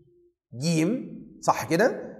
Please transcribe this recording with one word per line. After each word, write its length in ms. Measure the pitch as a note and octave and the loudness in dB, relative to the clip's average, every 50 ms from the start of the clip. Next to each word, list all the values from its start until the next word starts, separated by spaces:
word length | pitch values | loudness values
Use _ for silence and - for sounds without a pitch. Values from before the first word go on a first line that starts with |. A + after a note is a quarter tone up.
| _ _ _ _ _ _ _ _ _ _ - | _ _ _ _ _ _ _ _ _ _ -12
ج، 340 | A#2 C#3 E3+ E3+ D#3 D#3+ F#3+ B3 C4 - - - - - - - - | -4 -2 0 2 2 2 2 0 -2 -6 -10 -14 -14 -16 -18 -18 -6
صح 280 | - D#3+ - - C3 A2+ | 0 0 0 0 0 0
كده؟ 480 | D#3+ E3+ A3 D#4+ G#4 - - - - - | 2 4 4 4 2 0 -8 -12 -12 -4